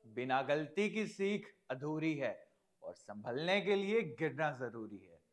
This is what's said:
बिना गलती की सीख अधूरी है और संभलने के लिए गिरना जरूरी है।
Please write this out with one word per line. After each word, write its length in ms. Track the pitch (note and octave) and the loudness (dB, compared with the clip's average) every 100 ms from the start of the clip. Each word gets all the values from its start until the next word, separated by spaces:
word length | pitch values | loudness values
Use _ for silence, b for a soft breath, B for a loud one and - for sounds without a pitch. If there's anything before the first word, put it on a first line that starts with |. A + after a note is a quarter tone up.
| A2+ A2 | -8 -6
बिना 240 | B2+ C3 | 2 2
गलती 480 | C3+ D3 D3+ F#3+ G#3 | 4 2 2 0 0
की 180 | G#3+ G3+ | 2 -4
सीख 480 | - G3 G3+ - _ _ | 0 0 0 -4 _ _
अधूरी 480 | C3 D3 D#3 D#3+ D3 | -6 -2 0 0 0
है 340 | B2 F#2+ - _ _ _ | -2 -4 -12 _ _ _
और 100 | - | -14
संभलने 680 | F2+ - G#2 A2 B2 E3+ G3+ | -14 -14 -10 -4 -2 2 2
के 140 | F#3 G3+ | 4 2
लिए 260 | G3 A3 | 4 2
गिरना 500 | F3 - D#3+ C3+ D3+ | 0 -2 -2 2 0
जरूरी 460 | C3 B2 A2+ G#2+ G2+ | 0 -6 -6 -10 -12
है। 220 | F#2 E2 _ | -16 -20 _